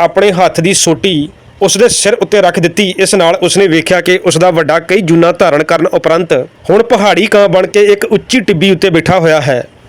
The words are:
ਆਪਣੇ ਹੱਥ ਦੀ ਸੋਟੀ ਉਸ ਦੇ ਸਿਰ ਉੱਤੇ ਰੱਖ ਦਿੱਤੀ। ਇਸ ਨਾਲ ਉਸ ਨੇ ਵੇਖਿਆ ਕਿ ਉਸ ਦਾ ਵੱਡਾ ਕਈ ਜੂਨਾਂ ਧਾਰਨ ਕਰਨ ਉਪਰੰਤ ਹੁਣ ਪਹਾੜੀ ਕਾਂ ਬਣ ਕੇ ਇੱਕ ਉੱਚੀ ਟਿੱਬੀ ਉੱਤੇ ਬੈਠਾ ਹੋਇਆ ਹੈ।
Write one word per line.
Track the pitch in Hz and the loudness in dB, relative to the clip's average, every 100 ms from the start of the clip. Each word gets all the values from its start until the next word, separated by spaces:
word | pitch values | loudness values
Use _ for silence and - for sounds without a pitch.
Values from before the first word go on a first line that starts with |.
ਆਪਣੇ | 170 196 202 | -2 0 0
ਹੱਥ | 175 175 - | 2 0 0
ਦੀ | 170 | -2
ਸੋਟੀ | - 170 160 190 156 151 - - - | 0 -2 -2 -2 -4 -6 -12 -18 -4
ਉਸ | 196 190 | -2 2
ਦੇ | 233 | 0
ਸਿਰ | - 202 | 0 -2
ਉੱਤੇ | 233 190 208 | -2 0 0
ਰੱਖ | 180 180 | 0 0
ਦਿੱਤੀ। | 165 202 208 208 | -2 -2 -4 -2
ਇਸ | 190 | -2
ਨਾਲ | 202 170 | 2 2
ਉਸ | 185 175 185 | 0 0 0
ਨੇ | 196 | 2
ਵੇਖਿਆ | 160 156 180 | 0 0 -2
ਕਿ | 175 180 | 0 0
ਉਸ | 180 160 | 0 0
ਦਾ | 180 | 0
ਵੱਡਾ | 165 147 165 | 0 0 -2
ਕਈ | 165 190 | -2 -2
ਜੂਨਾਂ | 165 165 170 | 0 2 2
ਧਾਰਨ | 175 190 147 | 2 0 0
ਕਰਨ | 156 165 170 | 0 -2 0
ਉਪਰੰਤ | 175 160 165 170 139 147 _ - | -2 0 -2 0 -2 -4 _ 0
ਹੁਣ | 202 | 0
ਪਹਾੜੀ | 226 226 202 175 208 | 2 0 2 0 2
ਕਾਂ | 208 202 | 2 2
ਬਣ | 185 185 | 2 0
ਕੇ | 202 | 2
ਇੱਕ | 208 202 | 2 0
ਉੱਚੀ | 220 196 - 262 | 0 -4 -2 -4
ਟਿੱਬੀ | 190 165 196 | -2 0 0
ਉੱਤੇ | 175 196 | 0 0
ਬੈਠਾ | 165 160 185 | 0 0 0
ਹੋਇਆ | 165 156 | 2 0
ਹੈ। | 135 123 - - | 0 -4 -6 -16